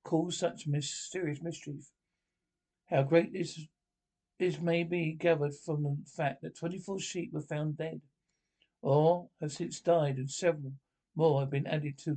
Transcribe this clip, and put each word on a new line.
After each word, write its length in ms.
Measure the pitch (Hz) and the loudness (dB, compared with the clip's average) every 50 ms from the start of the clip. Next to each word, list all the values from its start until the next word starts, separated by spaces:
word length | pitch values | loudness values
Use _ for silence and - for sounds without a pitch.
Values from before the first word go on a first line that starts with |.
| - | -4
caused 340 | - 165 160 165 175 165 | 0 0 0 2 0 -2
such 300 | - 185 - - - - | -2 -2 -2 -4 -4 -4
mysterious 760 | 147 143 147 143 - - - - - - 185 175 147 147 139 | -2 -2 -2 -2 -4 -8 -10 -10 -8 -6 -4 -4 -4 -4 -4
mischief. 480 | 165 170 160 - - 147 139 131 139 - _ _ _ _ _ _ _ _ _ _ _ _ _ _ _ _ _ _ _ _ | -6 -8 -8 -8 -10 -12 -12 -12 -14 -18 _ _ _ _ _ _ _ _ _ _ _ _ _ _ _ _ _ _ _ _
How 100 | - 139 | 2 2
great 320 | 135 135 165 170 165 - - | 4 6 6 4 4 4 -2
this, 260 | 190 170 - - 156 151 - _ _ _ _ _ _ _ _ _ _ _ _ _ | -6 -6 -6 -8 -12 -16 -16 _ _ _ _ _ _ _ _ _ _ _ _ _
this 240 | - 180 180 151 151 | -2 0 0 0 0
may 220 | 165 170 170 170 170 | 0 0 0 0 0
be 300 | 165 175 175 165 160 160 | 0 0 0 0 -2 -2
gathered 420 | 156 170 170 160 147 147 143 143 | 0 2 2 4 4 2 -2 -4
from 260 | - - 170 156 147 | -6 -6 -4 -2 0
the 160 | 147 143 143 - - - - | 0 0 -2 -4 -6 -10 -6
fact 280 | - 151 139 - - - | -2 -2 -2 -2 -4 -10
that 160 | - - - | -14 -10 -8
twenty-four 400 | 165 170 185 196 185 202 196 190 | -6 -6 -6 -6 -8 -6 -6 -6
sheep 340 | - - - 180 165 - 156 | -6 -6 -6 -6 -6 -4 -6
were 80 | 151 | -8
found 360 | 151 - 156 151 151 156 147 | -6 -4 -4 -2 -2 -2 -2
dead, 240 | 156 156 160 160 156 - _ _ _ _ _ _ _ _ _ _ _ _ _ _ _ - | -4 -6 -6 -8 -10 -14 _ _ _ _ _ _ _ _ _ _ _ _ _ _ _ 0
or 460 | 139 139 147 156 165 175 175 175 - _ _ | 4 4 6 6 6 4 4 0 -8 _ _
have 100 | 156 151 | -8 -8
since 280 | - - 170 170 156 - | -4 -6 -6 -6 -6 -2
died, 380 | - 170 170 165 147 143 135 | 2 4 6 6 4 2 0
and 120 | 131 131 135 | -2 -4 -6
several 440 | - - 185 170 160 151 139 135 139 - _ _ _ _ _ _ _ | -6 0 0 0 0 0 -4 -10 -12 -14 _ _ _ _ _ _ _
more 240 | 151 160 160 139 139 | 4 4 4 6 4
have 100 | 139 139 | 2 0
been 160 | 139 139 143 | 0 -2 0
added 320 | - 156 156 147 143 139 - - | 0 -2 -2 -2 -4 -8 -6 -4
to 100 | 156 147 | -4 -2